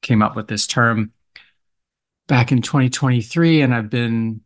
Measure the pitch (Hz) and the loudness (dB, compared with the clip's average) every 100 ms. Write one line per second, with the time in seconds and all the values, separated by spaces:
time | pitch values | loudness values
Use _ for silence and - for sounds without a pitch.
0 | - 110 107 113 107 104 - - 117 113 | 0 2 2 -2 -8 -4 -2 2 2 0
1 | 107 _ _ - - _ _ _ _ _ | -4 _ _ -20 -20 _ _ _ _ _
2 | _ _ _ 127 120 131 - 147 127 - | _ _ _ 0 2 0 0 0 0 0
3 | 135 123 107 165 165 160 135 120 107 120 | 0 0 -2 0 2 4 2 0 -2 -4
4 | 120 113 113 110 | -2 -2 -4 -8